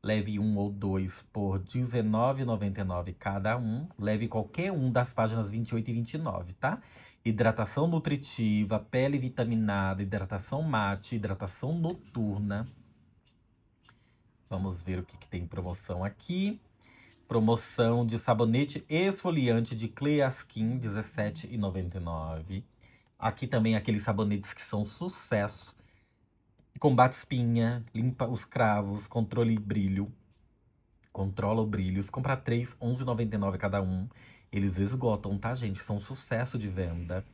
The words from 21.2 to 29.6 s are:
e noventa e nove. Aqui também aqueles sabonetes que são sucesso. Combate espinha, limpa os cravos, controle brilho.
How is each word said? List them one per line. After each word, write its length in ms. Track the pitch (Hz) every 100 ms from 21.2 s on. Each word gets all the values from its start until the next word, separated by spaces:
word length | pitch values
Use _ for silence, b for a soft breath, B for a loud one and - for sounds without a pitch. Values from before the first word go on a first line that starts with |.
| 107 104 -
e 60 | 120
noventa 400 | 101 92 90 92
e 40 |
nove. 680 | 85 82 80 80 85 98 - _ b b b _
Aqui 280 | - - 123
também 300 | 117 110 107
aqueles 260 | - 104
sabonetes 500 | 110 101 104 101 98
que 80 | -
são 240 | - 104
sucesso. 880 | 107 - 180 - - 110 101 - - - b b b b _ _ _ _ _ -
Combate 340 | 151 123 127
espinha, 720 | - - 131 117 117 117 120 113
limpa 320 | 110 123 123 117
os 180 | 113
cravos, 600 | - - 113 104 98 101 -
controle 500 | 117 107 120 113
brilho. 560 | 113